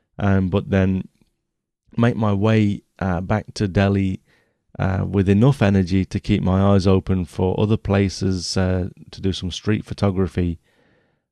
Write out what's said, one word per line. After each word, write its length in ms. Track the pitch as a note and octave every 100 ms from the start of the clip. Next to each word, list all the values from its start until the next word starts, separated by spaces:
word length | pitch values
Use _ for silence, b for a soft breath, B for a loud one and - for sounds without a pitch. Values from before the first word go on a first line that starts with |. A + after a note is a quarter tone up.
| _ -
um, 320 | G2 F#2+ F#2
but 180 | G2 -
then 400 | G2 F#2+ F#2 - _ _ _ _ _ _ _ _ -
make 180 | A#2
my 200 | - G#2+
way, 480 | G2 G#2+ A2 G#2 G2+ - _
uh, 240 | F#2+ F2
back 320 | F#2+ G#2+ -
to 120 | - G#2
Delhi, 540 | G2 G2 G2 F#2+ F#2+ _ _ _ _ _ -
uh, 280 | F#2+ F#2+ F#2+
with 220 | G2 F#2
enough 320 | G2+ C3 C#3+
energy 420 | G2+ G2+ F2 F#2+
to 160 | F2+ -
keep 220 | - G2+
my 320 | F#2 F#2 G2
eyes 120 | G2+ F#2
open 380 | F#2+ - F#2
for 340 | E2+ - F#2 -
other 200 | G#2+ A2
places, 760 | - G2 G2 - G2 F#2 - G2
uh, 320 | F#2 F#2 F2+ - -
to 80 | -
do 100 | F#2+
some 180 | F#2 F#2
street 360 | - - G#2+ -
photography, 720 | - G2+ F#2 F2+ - F2 E2 _ _ _ _ _ _ _